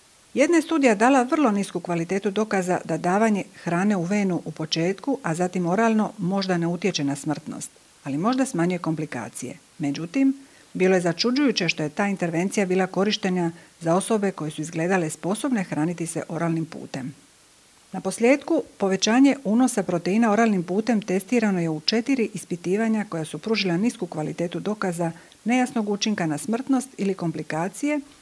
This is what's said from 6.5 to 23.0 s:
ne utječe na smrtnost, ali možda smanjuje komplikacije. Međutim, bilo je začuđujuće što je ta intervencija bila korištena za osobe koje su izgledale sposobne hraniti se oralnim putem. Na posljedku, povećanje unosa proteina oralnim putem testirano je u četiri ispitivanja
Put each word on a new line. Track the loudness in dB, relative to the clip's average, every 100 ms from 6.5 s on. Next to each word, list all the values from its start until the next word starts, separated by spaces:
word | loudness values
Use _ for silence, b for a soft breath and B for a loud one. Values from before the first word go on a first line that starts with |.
| 0
ne | 0
utječe | -2 -2 0
na | -2 -2
smrtnost, | -4 -6 -6 -12 -12 -16 -20 -14
ali | -6 -2
možda | 0 0 0
smanjuje | 0 0 0
komplikacije. | -2 -2 -4 -8 -10 -10 -12 -12 -18 -6
Međutim, | -4 -4 -4 2 2 2 B B B
bilo | 0 4 4
je |
začuđujuće | 2 0 0 2 2 2 -2
što | -2
je | -4
ta | -2 -2
intervencija | -2 -2 -2 -2 0 0
bila | 0 0
korištena | 0 0 0 0 0 -2 -4 B -6
za | 0 2
osobe | 2 0 0
koje | -2 -6
su | -6
izgledale | -6 -4 0 0 0
sposobne | -4 -4 -2 -2 -2
hraniti | -2 -2 -2 -2 -6
se | -6 -6
oralnim | -2 -2 -2 -4
putem. | -8 -10 -8 -8 -12 -20 _ _ _ _ _ _
Na | -8
posljedku, | -6 0 2 2 2 -2 -2 -2
povećanje | 0 0 2 6 6 4
unosa | 2 2 4 2
proteina | 0 0 0 2 4
oralnim | 4 4 2
putem | 0 -2 0 0
testirano | 0 -2 0 0 2 2
je | 0
u | -2
četiri | -2 -2 0 0 -2
ispitivanja | -4 -8 -6 -2 0 0 0